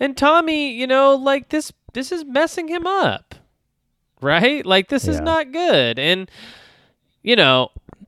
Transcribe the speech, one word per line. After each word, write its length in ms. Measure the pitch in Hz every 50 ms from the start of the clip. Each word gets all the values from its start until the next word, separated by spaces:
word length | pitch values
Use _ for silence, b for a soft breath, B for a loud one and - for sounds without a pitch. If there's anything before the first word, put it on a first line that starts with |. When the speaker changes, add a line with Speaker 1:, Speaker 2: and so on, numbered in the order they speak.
Speaker 1:
and 160 | 247 277 262
Tommy, 560 | - 277 294 311 339 339 320 311 302 294 277 240
you 140 | 233 254
know, 280 | 254 262 269 277 277 277
like, 360 | 269 262 277 277 285 247 -
this, 200 | - 311 302 - - _ _ - -
this 180 | 240 269 - 359
is 120 | 339 311
messing 440 | 285 247 277 320 320 - - 339 311
him 180 | 330 349 330
up, 480 | 359 392 392 339 143 98 - - _ - - _ _ _ _ _ _ _ _ _ _ _ _ _ _ _ _ -
right? 420 | 139 151 165 170 247 294 - -
Like, 240 | - 190 190 190 -
this 180 | 285 262 -
is 100 | 320 -
Speaker 2:
Yeah. 80 | - -
Speaker 1:
not 280 | 320 320 320 302 254 262
good. 460 | 330 359 349 247 151 127 117 117 120
And, 320 | 135 160 180 185 185 B B B B B B B B B B B B B B B _ _ _ _ -
you 140 | 208 240
know, 320 | 226 165 135 131 127 127 - - - - - - - -